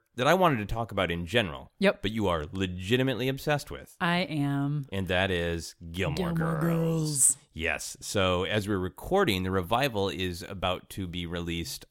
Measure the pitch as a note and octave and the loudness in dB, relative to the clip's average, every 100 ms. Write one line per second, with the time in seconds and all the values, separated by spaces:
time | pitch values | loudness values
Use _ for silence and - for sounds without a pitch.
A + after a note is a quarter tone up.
0 | _ A#2+ C#3 F#3 F3 A#2 G2+ A2+ A2+ G2 | _ 0 4 6 4 2 -2 -4 -2 0
1 | E2+ E2+ E2+ A#2 F2+ C2 - - F#3+ - | 0 0 0 2 0 -4 -12 0 2 2
2 | G2+ A2 F#2+ E2 D2+ F#2+ F#2+ F2+ F#2 B2 | -2 0 2 0 -2 -2 -2 -2 0 2
3 | C3 A2 C3 C3+ D3+ C#3+ - C3+ - - | 2 0 -2 -2 -2 -2 -4 -14 -14 -4
4 | E3+ F3 - D3+ C#3+ C#3 C#3+ D3 C3 F#2+ | 0 0 0 -2 0 0 0 -2 -4 -4
5 | F2+ F2+ F#2+ F2 E2+ E2+ - - E2+ E2+ | 0 2 2 2 0 -2 -6 -12 -8 -2
6 | A#2 F#3 E3+ E3 E3 D#3+ E3+ E3 E3 E3 | -2 0 0 0 0 0 0 2 0 0
7 | D3+ C#3 - - _ D#2+ D#2+ C#2+ - - | 0 2 2 2 _ -4 -2 -2 -6 -12
8 | - G#2 F#2 F2+ F#2 G#2+ G2 F#2+ F2+ - | -2 2 4 2 2 0 0 0 -2 -6
9 | - F#3+ E3 F#2 F#2 F#2+ E2+ A#2 C#3+ G#2 | 0 2 4 2 2 0 2 2 2 0
10 | G2 D#2 F#2 F2 F#2 G2 F#2 F2+ - G#2 | 0 0 -4 -4 -10 -4 -2 -2 -6 -8
11 | F2+ F2 E2+ F2 E2+ E2+ D#2+ - | -6 -6 -4 -4 -4 -4 -6 -10